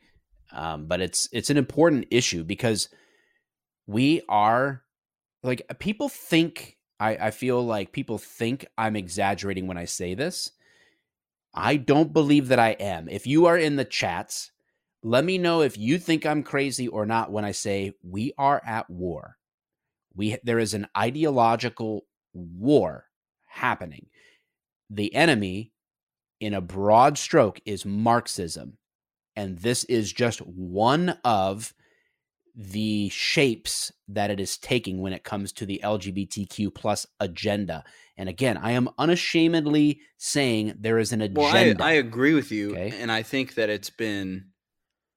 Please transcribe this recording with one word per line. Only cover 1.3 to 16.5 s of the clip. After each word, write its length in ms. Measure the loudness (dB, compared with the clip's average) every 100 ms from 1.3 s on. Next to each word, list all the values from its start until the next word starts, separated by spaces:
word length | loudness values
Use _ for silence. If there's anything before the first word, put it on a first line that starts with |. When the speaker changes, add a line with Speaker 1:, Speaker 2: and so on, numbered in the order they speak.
Speaker 1:
it's 160 | -4 0
an 80 | 2
important 500 | 2 4 4 4 2
issue 360 | 2 2 -2 -4
because 420 | -2 0 0 -2 _ _ _ _ _ _ _ _ _ -6
we 360 | 0 2 2 2
are, 540 | 2 4 4 2 -4 _ _ _ _ _ _
like, 340 | -4 -4 -6 -8
people 280 | -6 -4 -4
think, 680 | -6 0 2 2 -2 -18 _ _ _
I, 180 | -2 0
I 140 | -2
feel 340 | -2 0 0 0
like 260 | -2 -4
people 260 | -8 -6 -8
think 480 | -10 -6 -4 -4 -8 -4
I'm 180 | -2 -2
exaggerating 720 | -4 -2 0 0 -4 -6 -6
when 100 | -8
I 80 | -8
say 280 | -8 -6
this. 380 | -4 -6 -6 -10 -14 _ _ _ _ _ _ _ _ _
I 220 | -4 0 0
don't 380 | 4 4 4
believe 340 | 4 4 4 6
that 120 | 4
I 100 | 4
am. 400 | 2 -4 -6 -8
If 180 | -8 0
you 180 | 6 6
are 100 | 6
in 180 | 2 0
the 80 |
chats, 680 | -2 -2 -4 -4 -8 -12 -12 _ _ _ _ _
let 220 | 0 2 2
me 120 | 2
know 240 | 2 4
if 160 | 2 0
you 200 | 0 0
think 280 | 2 0 2
I'm 180 | -2
crazy 440 | -2